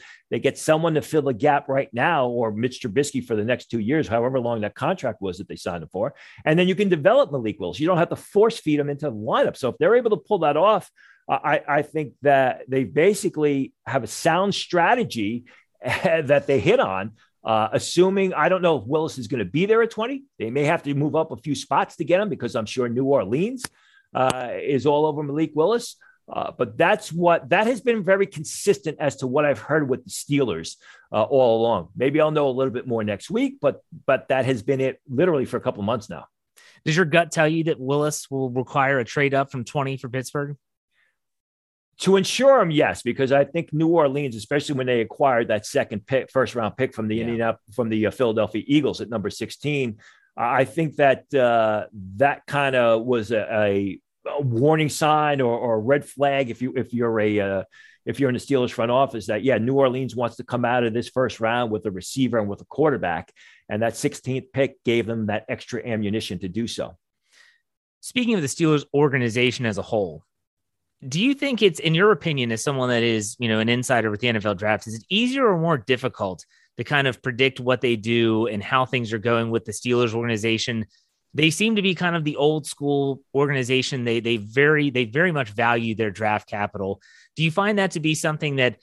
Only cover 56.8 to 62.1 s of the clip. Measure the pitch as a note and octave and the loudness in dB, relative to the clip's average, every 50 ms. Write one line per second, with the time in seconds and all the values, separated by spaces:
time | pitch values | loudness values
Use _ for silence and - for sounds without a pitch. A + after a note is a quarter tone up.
56.8 | A2 A2 - A#2+ A#2+ A#2 A2+ A2 G#2 G#2+ G#2 G#2 G2 G2 G2 F#2+ F#2 - _ - | -6 -4 -4 -2 -2 0 0 2 2 2 2 0 0 0 -2 -4 -4 -6 _ -20
57.8 | - - _ _ _ - B2 - C#3 B2+ B2 A2 - - C#3 B2+ B2 A#2 - - | -20 -20 _ _ _ -8 -4 -2 0 0 0 -2 -2 -2 0 0 0 -2 -2 -2
58.8 | A2+ A#2+ B2 C3 C#3 - - A2+ G2+ A2+ G#2+ G#2+ F#2+ C3+ B2 G#2+ A2 B2 C3+ C#3 | -2 2 2 2 2 2 -2 -8 -6 -4 -4 -2 0 2 2 2 0 0 2 4
59.8 | C#3 C3 B2 C3 C3+ A#2+ A2 A#2+ A#2+ A#2 - - A#2+ - B2+ A#2+ A#2+ A#2 B2 B2 | 4 2 2 0 -4 -6 -4 -4 -4 -4 -6 -8 -8 -6 -4 -2 0 0 2 2
60.8 | A#2+ A#2 A2 A#2+ A#2 - - C3 C3 A2 - - A2+ A2+ A#2 A#2+ B2 A2 G#2+ G#2+ | 0 0 -2 -2 -6 -4 -2 -2 -2 -2 -2 -2 -2 -2 0 0 -2 -2 -4 -4
61.8 | - G#2+ F#2 F#2 F2 - | -4 -6 -8 -8 -10 -8